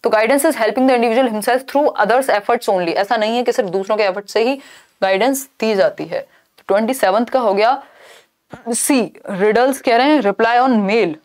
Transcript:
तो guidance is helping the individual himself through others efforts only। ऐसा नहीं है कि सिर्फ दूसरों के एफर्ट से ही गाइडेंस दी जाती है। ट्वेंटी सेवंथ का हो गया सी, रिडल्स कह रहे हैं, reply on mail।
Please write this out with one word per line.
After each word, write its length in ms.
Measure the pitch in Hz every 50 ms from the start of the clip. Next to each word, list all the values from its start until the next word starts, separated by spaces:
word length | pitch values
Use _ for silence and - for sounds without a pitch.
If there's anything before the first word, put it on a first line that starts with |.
तो 80 | - 233
guidance 320 | 214 214 226 233 277 277
is 140 | 285 320 285
helping 340 | 220 220 220 214 - 262 262
the 80 | 262 240
individual 340 | 233 240 220 226 262 247
himself 360 | 214 214 208 - 240 262 262 -
through 360 | - 277 302 285 - - 214
others 340 | 196 226 254 269 - - 208
efforts 280 | 202 - 233 233 - -
only। 260 | 202 180 175 170 156
ऐसा 220 | 180 202 202 247
नहीं 200 | 220 214 220 226
है 60 | 247
कि 100 | 247 240
सिर्फ 160 | 233 - 214 185
दूसरों 280 | 165 196 196 196 214
के 60 | 208
एफर्ट 260 | 214 196 180 202 202 -
से 140 | - 214
ही 140 | 226 254 277 269 - - - - _ _ _ _
गाइडेंस 460 | 196 190 190 190 220 262 277 269 - - _ _
दी 140 | 220 220 214
जाती 300 | 190 180 151 147 - 156
है। 220 | 165 165 - - _ _ _ _ _ _ _ _ -
ट्वेंटी 260 | 190 208 226 220 262
सेवंथ 320 | 262 - 190 185 220 240
का 140 | - - 262
हो 140 | 240 208 196
गया 280 | 202 214 233 269 262 - - _ _ - - - - _ _ _ _ _ _ - - - 226
सी, 440 | 240 - - - 294 254 208 - _ - - -
रिडल्स 500 | 208 180 196 214 214 214 247 269 262 269
कह 160 | - 262 226
रहे 100 | 233 254
हैं, 140 | 294 311 294
reply 380 | 208 202 196 - - 226 240 240
on 100 | 254 269 254 220 202 190
mail। 240 | 214 233 208 170 151 -